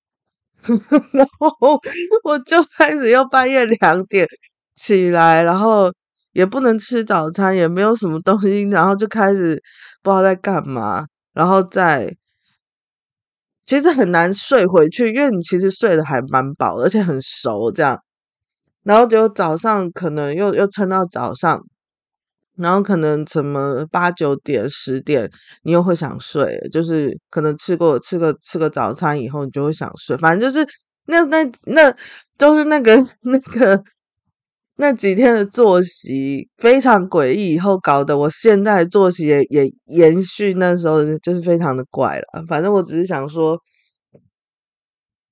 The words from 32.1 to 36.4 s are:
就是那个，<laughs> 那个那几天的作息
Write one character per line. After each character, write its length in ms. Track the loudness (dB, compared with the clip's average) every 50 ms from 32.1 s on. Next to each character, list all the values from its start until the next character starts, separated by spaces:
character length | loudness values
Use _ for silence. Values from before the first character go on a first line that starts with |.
| -20 -20 _ _ _ 2
就 180 | 4 4 4
是 80 | 4 2
那 140 | 0 0 2
个， 140 | 4 6 6 6 4 2
<laughs> 120 | -4 _ -4
那 160 | -2 -2 -2
个 420 | -2 -4 -2 0 2 2 2 2 -2 _ _ _ _ _ _ _ _ _ _ _ _ _ _ _ _ _ _
那 160 | -2 0 0 0
几 220 | 0 -2 -2 0
天 200 | 2 4 4 4
的 100 | 2 0
作 360 | -2 0 2 4 4 4 4 2
息 640 | 0 -6 -12 -12 -10 -8 -6 -6 -6 -6 -8